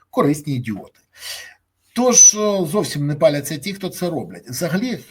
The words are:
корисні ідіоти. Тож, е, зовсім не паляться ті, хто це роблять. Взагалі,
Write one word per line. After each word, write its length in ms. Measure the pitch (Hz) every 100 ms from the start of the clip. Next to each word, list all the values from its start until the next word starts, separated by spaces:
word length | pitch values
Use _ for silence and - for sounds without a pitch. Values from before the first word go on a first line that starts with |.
| _
корисні 460 | - 151 147 147 131
ідіоти. 440 | 117 98 - _ _ - - - - - _ _ _ -
Тож, 380 | 254 233 -
е, 320 | 214 214 196 160
зовсім 400 | 208 175 147 143
не 80 |
паляться 440 | 147 160 143 139 156
ті, 140 | 202
хто 160 | 196 185
це 220 | - 180
роблять. 380 | 147 90 92 -
Взагалі, 500 | 123 170 180 247 196 -